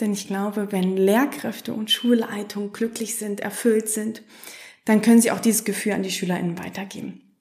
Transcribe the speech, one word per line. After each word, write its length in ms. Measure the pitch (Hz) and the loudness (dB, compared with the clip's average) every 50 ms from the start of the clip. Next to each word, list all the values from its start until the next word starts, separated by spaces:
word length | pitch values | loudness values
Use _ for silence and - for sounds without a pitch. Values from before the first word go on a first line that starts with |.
denn 120 | 226 208 | -2 -2
ich 140 | 202 196 190 | -2 -4 -4
glaube, 420 | - 196 196 196 214 202 214 202 202 | -6 -4 -4 -4 -4 -4 -4 -4 -2
wenn 260 | 208 190 185 185 190 | 0 0 0 0 2
Lehrkräfte 760 | 190 190 196 202 233 277 285 - - - 233 214 - - 226 | 4 4 4 6 4 2 0 -2 -6 -8 -8 -10 -8 -10 -8
und 180 | - 220 214 214 | -8 -6 -2 -2
Schulleitung 800 | - - - 240 240 226 226 - 208 202 202 208 - 208 208 202 | -2 0 4 4 4 4 2 -2 -6 -8 -8 -8 -8 -8 -8 -8
glücklich 440 | 208 - 226 226 226 - 226 214 - | -4 -4 -4 -4 -4 -6 -6 -6 -6
sind, 240 | - 214 208 202 202 | -6 -6 -6 -6 -6
erfüllt 480 | - 208 202 - - 240 220 220 220 220 | -6 -6 -6 0 2 2 2 2 2 -2
sind, 340 | - 214 214 220 220 - - - - - - - - - - - - _ _ | -4 -4 -4 -6 -8 -10 -16 -20 -20 -20 -20 -20 -20 -20 -20 -20 -20 _ _
dann 160 | - 220 214 | 4 4 6
können 200 | 214 233 233 233 | 8 8 8 8
sie 100 | 226 233 | 8 6
auch 100 | - - | 2 2
dieses 240 | - 233 214 - - | 2 2 2 2 0
Gefühl 280 | - 196 - - 214 | -2 -4 -2 -2 -2
an 100 | 196 196 | -2 -2
die 80 | 190 190 | -2 -4
SchülerInnen 480 | 180 - - 180 180 180 185 170 170 180 | -4 -4 -2 -2 -2 -2 -2 -4 -4 -6
weitergeben. 640 | - 180 - 190 196 190 - - - 196 - - _ _ _ _ | -8 -10 -10 -10 -12 -10 -12 -12 -12 -12 -12 -16 _ _ _ _